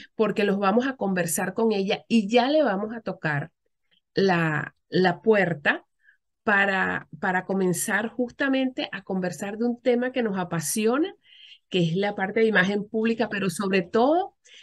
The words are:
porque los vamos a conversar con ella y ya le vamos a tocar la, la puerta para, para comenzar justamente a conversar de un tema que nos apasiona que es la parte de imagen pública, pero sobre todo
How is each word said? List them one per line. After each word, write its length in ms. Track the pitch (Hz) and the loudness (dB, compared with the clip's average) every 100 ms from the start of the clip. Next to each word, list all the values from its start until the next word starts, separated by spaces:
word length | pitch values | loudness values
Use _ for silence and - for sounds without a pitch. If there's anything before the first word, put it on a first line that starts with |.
| - | -20
porque 300 | _ 214 202 | _ -2 0
los 140 | 208 196 | 0 2
vamos 280 | 196 214 262 | 2 2 0
a 100 | 262 | -4
conversar 580 | 196 185 170 - 185 | -2 -2 -2 -2 -4
con 180 | 190 226 | 0 0
ella 320 | 208 196 - - | 2 0 -4 2
y 200 | 226 196 | 0 4
ya 200 | 233 247 | 2 4
le 120 | 302 | 2
vamos 320 | 277 190 214 | 2 0 -4
a 60 | 233 | -8
tocar 480 | 214 185 160 147 135 _ _ _ _ _ _ | -10 -6 -4 -4 -6 _ _ _ _ _ _
la, 600 | - 196 170 165 151 - - _ | 0 2 2 2 -2 -6 -12 _
la 340 | - 185 175 | 2 2 2
puerta 640 | 226 214 175 151 196 294 - _ _ _ _ _ | 2 4 2 0 -2 -2 -6 _ _ _ _ _
para, 640 | - 202 196 190 185 180 - - | 0 2 2 0 -2 -4 -8 -6
para 240 | 196 185 180 | -2 -2 0
comenzar 600 | 190 185 175 - 202 220 | 0 2 0 0 -2 -2
justamente 800 | - 247 - 277 262 262 262 - | -4 -6 -2 0 0 0 -4 -8
a 100 | 196 | -10
conversar 560 | - 190 180 175 202 208 | -6 -4 -4 -6 -8 -2
de 80 | 240 | -2
un 140 | 240 | 0
tema 300 | 254 240 254 | 0 0 0
que 100 | 254 | -2
nos 160 | 226 190 | -2 -2
apasiona 760 | 175 170 160 220 214 254 359 403 _ - - - _ | -4 -4 -4 -2 0 0 -2 -6 _ -20 -20 -20 _
que 100 | 180 | -2
es 160 | 170 170 | 0 0
la 180 | 202 | -4
parte 260 | 202 190 220 | -4 -4 0
de 60 | 220 | 2
imagen 400 | 202 185 208 202 | 4 2 0 -4
pública, 400 | 220 220 226 220 | -2 -2 0 -2
pero 180 | 208 196 | -2 -4
sobre 320 | - 196 190 | -4 0 0
todo 540 | 180 220 254 330 381 - _ - | 0 2 4 2 0 -8 _ -20